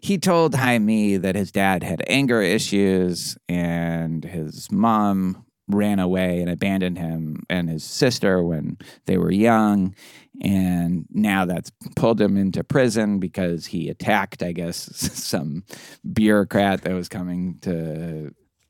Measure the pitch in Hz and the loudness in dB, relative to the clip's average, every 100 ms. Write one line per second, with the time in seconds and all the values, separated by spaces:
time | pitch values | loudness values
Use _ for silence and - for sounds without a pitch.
0 | - 196 190 170 160 131 127 120 104 110 | -4 -2 2 4 4 2 2 4 4 2
1 | 104 98 92 95 95 101 98 92 - 87 | 2 2 0 0 -2 0 2 2 0 -4
2 | - 123 139 120 92 107 - 101 98 92 | 0 2 4 2 2 2 2 2 4 4
3 | 90 85 - - - 87 87 85 85 85 | 2 -2 -6 -10 -4 -2 -2 -2 -2 -2
4 | 82 80 73 87 78 73 - 98 113 107 | -4 -6 -6 -8 -8 -10 -4 0 2 2
5 | 104 98 92 92 - _ - 101 104 101 | 2 0 -2 -4 -12 _ -4 0 0 0
6 | 92 92 92 87 87 87 98 98 90 87 | 0 0 0 -2 -2 -2 -2 -2 -2 -4
7 | 82 82 78 78 - 90 85 80 - - | -6 -6 -6 -8 -4 -2 -2 -4 -8 0
8 | 131 120 101 92 87 80 73 - - - | 0 2 2 2 2 -2 -4 -10 -14 -10
9 | - 92 85 95 113 110 107 104 92 95 | -2 0 2 2 4 4 4 2 0 -4
10 | - - _ - - 98 92 87 85 90 | -16 -20 _ -6 0 2 2 2 0 -2
11 | 76 - 107 98 90 85 - - - - | -4 -2 2 2 0 -2 -8 -14 -8 2
12 | 117 110 104 98 95 87 82 147 127 110 | 2 4 4 2 0 -2 -2 2 2 2
13 | 107 101 90 - 90 85 - 92 82 - | 0 0 -2 -2 -2 -2 -6 -6 -6 -4
14 | - 104 98 - 87 87 85 87 - - | 0 0 0 -6 -6 -4 -6 -8 -10 -8
15 | - - - 95 76 71 - - - - | -8 -6 -6 -4 -4 -8 -10 -18 -20 -16
16 | - - 107 104 98 104 101 95 - 92 | -6 2 4 4 4 2 2 0 -2 -6
17 | 90 104 90 90 90 85 - 85 82 78 | -6 -8 -6 -4 -6 -6 -6 -4 -6 -8
18 | 85 78 76 - _ _ _ | -8 -10 -12 -16 _ _ _